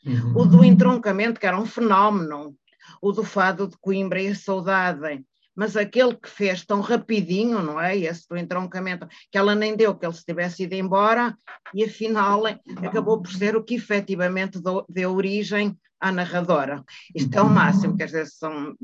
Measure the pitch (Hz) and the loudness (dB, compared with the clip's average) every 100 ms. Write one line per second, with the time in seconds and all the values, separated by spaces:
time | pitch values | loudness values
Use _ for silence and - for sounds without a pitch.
0 | 139 120 117 135 170 170 190 180 247 247 | -4 -2 0 2 8 10 10 10 6 2
1 | 214 190 226 226 196 185 220 - 226 190 | 0 0 -2 -2 -2 -2 -6 -2 2 4
2 | 208 202 156 147 151 143 _ _ - - | 4 2 -4 -8 -14 -20 _ _ -20 -6
3 | 196 202 214 202 185 185 196 - 190 196 | -4 -4 -4 0 0 0 -8 -6 -4 -4
4 | 190 185 196 202 - 190 175 190 180 147 | -2 -4 -4 -6 -4 -4 -2 0 0 -4
5 | 151 139 - _ _ - 214 214 208 240 | -8 -10 -14 _ _ -6 -4 -2 0 2
6 | 254 233 - - 196 180 - 202 196 233 | 2 0 -14 -4 -4 -4 -4 -4 0 -2
7 | - 214 170 185 233 220 160 151 175 202 | 0 -2 0 -2 0 -2 -4 -4 -4 -2
8 | 160 170 _ 175 170 180 180 185 185 180 | -4 -8 _ -10 -6 -6 -6 -8 -8 -8
9 | - - _ 196 202 208 214 214 220 180 | -12 -20 _ 0 2 2 0 2 0 0
10 | 170 170 - 170 175 175 180 190 190 196 | -6 -8 -10 -6 -6 -6 -6 -6 0 2
11 | 208 233 240 - - - - 190 220 - | 2 2 -2 -6 -18 -20 -10 -4 -4 -4
12 | 220 214 202 202 220 - - 180 180 214 | -4 0 2 0 -2 -6 -14 -12 -6 -4
13 | 196 196 180 185 202 220 220 240 - 202 | -2 -2 -4 -4 -2 -2 -4 -8 -2 -4
14 | 196 180 180 190 190 185 180 185 - 180 | -2 -2 -2 -2 -6 -6 -4 -4 -6 -4
15 | 180 190 196 208 185 208 208 - _ _ | -2 0 0 0 -2 -2 -2 -4 _ _
16 | 185 185 175 175 175 156 135 143 - - | -4 -2 -4 -4 0 0 0 -8 -12 -20
17 | - 165 123 - 208 190 151 190 - 170 | -14 -6 -2 2 4 6 6 4 2 -2
18 | 156 160 143 - 156 151 147 - | -4 -6 -8 -10 -10 -8 -10 -12